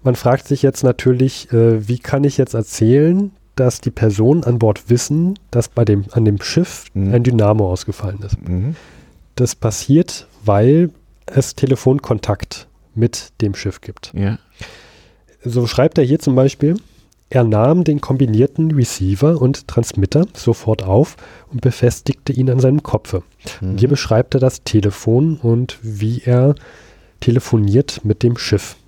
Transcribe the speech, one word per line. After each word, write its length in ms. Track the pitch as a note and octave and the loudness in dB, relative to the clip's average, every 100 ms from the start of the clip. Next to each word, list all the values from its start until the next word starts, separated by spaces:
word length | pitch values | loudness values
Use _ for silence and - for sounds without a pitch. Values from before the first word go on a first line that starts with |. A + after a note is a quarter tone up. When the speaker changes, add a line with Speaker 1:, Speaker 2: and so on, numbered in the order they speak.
Speaker 1:
man 120 | C3 A#2+ | 0 0
fragt 320 | B2 C3+ - | 0 0 -2
sich 140 | C#3 | 0
jetzt 220 | C3+ - | 0 2
natürlich, 680 | B2+ B2 C3 B2+ C3 - - | -2 0 0 2 0 -2 -2
äh, 360 | A#2 A2+ A2+ G#2 | 2 4 2 -2
wie 100 | B2 | -6
kann 240 | - C#3 | -4 0
ich 140 | C#3+ C#3 | 0 0
jetzt 160 | C3 | -2
erzählen, 800 | A2+ A2 - A2 C3 D#3 F#3 G3+ _ _ - | -2 -6 0 2 4 4 2 -2 _ _ -2
dass 260 | B2+ - | 0 0
die 80 | - | -8
Personen 540 | - A2 G2+ A2+ E3 | 0 0 2 2 2
an 160 | B2 A#2+ | 0 0
Bord 300 | A2+ G2 - | 0 0 0
wissen, 500 | A#2+ - D3+ F3 G3 _ | -2 0 -2 -2 -4 _
dass 180 | A#2+ - | -4 -2
bei 160 | - | 0
dem, 220 | A2+ G2+ G2 | 2 0 0
an 120 | - A2 | 0 2
dem 140 | G#2 | 0
Schiff 440 | - - F3+ - - | -2 -2 -2 -6 -10
Speaker 2:
Mhm. 200 | G2 G2 | -4 0
Speaker 1:
ein 100 | A#2+ | 2
Dynamo 460 | A#2+ A#2 G#2 G#2+ F#2+ | 2 2 2 2 0
ausgefallen 500 | F#2 - - G2 G2 | -2 -6 -8 -8 -8
ist. 140 | G2+ - - | -8 -8 -4
Speaker 2:
Mhm. 280 | F2+ A2 D#3+ - - - _ _ - | -4 -4 -8 -16 -20 -20 _ _ -4
Speaker 1:
Das 200 | A#2+ - | -4 -2
passiert, 720 | A2+ G2+ - D3 F3 - - _ G#2+ | -6 -6 2 2 2 -6 -18 _ 0
weil 460 | G2+ A#2 D#3 F3 - _ _ - | 4 4 4 2 -4 _ _ -4
es 300 | - - - | -2 -2 -2
Telefonkontakt 1120 | C3+ C3 - C3+ - A2 - G#2 - - - _ _ | 0 2 2 0 0 -4 -2 -4 -6 -16 -20 _ _
mit 360 | - A#2 - - _ | -2 -2 -2 -18 _
dem 140 | G#2+ G2 | -4 -4
Schiff 260 | G2+ - | -8 -8
gibt. 300 | - - - | -16 -18 -12
Speaker 2:
Ja. 240 | - G2 A2+ _ _ - - - _ _ _ _ _ | -4 -4 -4 _ _ -20 -20 -20 _ _ _ _ _
Speaker 1:
So 220 | B2 A#2+ A#2+ | -4 -2 -2
schreibt 320 | - D3 - | 0 0 2
er 60 | |
hier 160 | B2+ D#3 | 0 0
zum 160 | - C3 | 0 2
Beispiel, 400 | C3 - D3 F#3+ _ _ _ _ _ | 2 0 -2 -2 _ _ _ _ _
er 140 | B2+ | 0
nahm 400 | A#2 G#2+ A#2+ F3 | 2 2 4 2
den 160 | D#3+ D3 | 2 -2
kombinierten 720 | - C3+ C3 G#2+ C#3 - D#3+ | -2 -4 0 2 0 0 -2
Receiver 720 | D3 A#2 - F#2 G2 D3 E3 | 0 -2 -2 -4 0 0 2
und 260 | B2+ C#3 - | 0 -2 -4
Transmitter 580 | - A#2 - F#2+ - F#2 | -4 -4 -2 0 0 -2
sofort 500 | - - A#2 - A2 | -2 -2 -2 -2 -4
auf 340 | F#2 G2 E3 - - - _ | 0 2 2 -4 -20 -20 _
und 100 | B2+ | -2
befestigte 680 | B2+ - A#2+ - - - - | -2 0 0 0 -6 -6 -4
ihn 180 | B2+ C3 | -2 0
an 80 | B2 | 2
seinem 240 | C3 D3 | 2 2
Kopfe. 400 | - - - F#2 - _ - - | 0 -4 -4 -8 -8 _ -18 -10
Und 200 | F#2+ F#2+ | -6 0
hier 100 | B2 | 0
Speaker 2:
Mhm. 40 | |
Speaker 1:
beschreibt 420 | C#3 - A2 B2+ C3+ | 0 0 0 0 0
er 40 | |
das 240 | B2+ - | 0 -2
Telefon 720 | - A2 G2+ G2+ - A#2 D#3+ D3+ | -2 0 0 -4 0 0 0 -2
und 380 | A#2 A#2 B2+ - | 0 0 -2 -8
wie 400 | A2 G#2 G#2+ A#2 | -12 -6 -4 -4
er 300 | - B2 C3+ C#3 - - - _ _ _ | 0 2 2 0 -6 -20 -20 _ _ _
telefoniert 800 | - A#2+ - A2+ G2+ G#2+ C#3+ - | 0 0 0 0 4 2 0 -4
mit 180 | G#2 G#2+ | -4 0
dem 140 | A#2+ A#2+ | 0 -2
Schiff. 380 | - G2+ - - | -2 -2 -4 -20